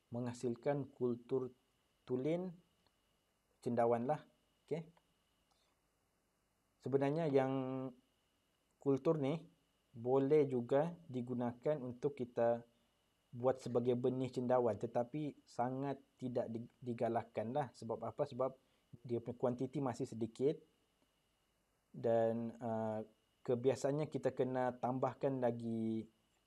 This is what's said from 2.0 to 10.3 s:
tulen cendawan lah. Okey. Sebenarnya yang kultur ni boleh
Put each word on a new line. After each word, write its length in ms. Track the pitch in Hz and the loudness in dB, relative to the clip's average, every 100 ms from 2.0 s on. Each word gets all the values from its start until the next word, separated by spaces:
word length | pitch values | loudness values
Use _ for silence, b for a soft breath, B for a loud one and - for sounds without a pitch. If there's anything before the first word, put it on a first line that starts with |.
| - | -6
tulen 440 | 127 139 170 185 165 _ _ _ _ _ _ _ _ _ _ | -2 0 -2 -4 -10 _ _ _ _ _ _ _ _ _ _
cendawan 480 | - 120 117 117 123 | -2 2 4 2 0
lah. 120 | 151 - _ _ _ _ | -4 -6 _ _ _ _
Okey. 160 | 151 165 _ _ _ _ _ _ b b _ _ _ _ _ _ _ _ _ _ _ | -8 -8 _ _ _ _ _ _ b b _ _ _ _ _ _ _ _ _ _ _
Sebenarnya 480 | 127 135 139 156 165 | -2 0 2 0 2
yang 220 | 135 131 135 131 131 131 - _ _ _ _ _ _ _ _ | 2 2 0 -4 -6 -8 -12 _ _ _ _ _ _ _ _
kultur 400 | 139 135 147 165 | 0 2 4 2
ni 160 | 135 160 - _ _ _ _ | 2 -2 -6 _ _ _ _
boleh 600 | 120 120 135 135 | -8 2 4 6